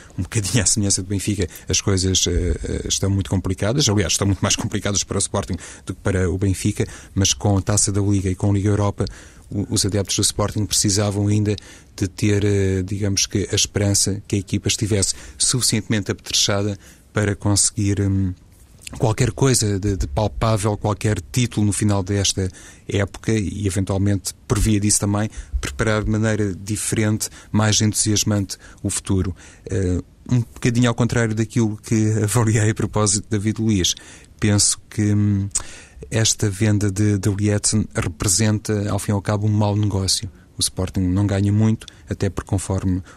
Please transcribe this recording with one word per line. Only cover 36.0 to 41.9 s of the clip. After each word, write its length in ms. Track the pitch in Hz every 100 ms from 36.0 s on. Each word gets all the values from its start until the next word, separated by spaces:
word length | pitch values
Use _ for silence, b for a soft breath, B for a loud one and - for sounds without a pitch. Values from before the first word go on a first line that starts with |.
| -
esta 380 | 113 110 - 107
venda 420 | 95 110 104 104
de, 280 | 95 107 101
de 100 | 107
Lietzen 560 | 98 104 104 - 107 92
representa, 960 | - - 85 107 - 110 107 - 107 101
ao 80 | 101
fim 120 | -
e 40 |
ao 80 | 101
cabo, 240 | 98 104 107
um 40 |
mau 240 | 104 104
negócio. 560 | 104 104 98 95 - 87 B B -
O 40 |
Sporting 400 | - - 92 98
não 260 | 92 92 101
ganha 260 | 98 101
muito, 340 | 104 110 107 -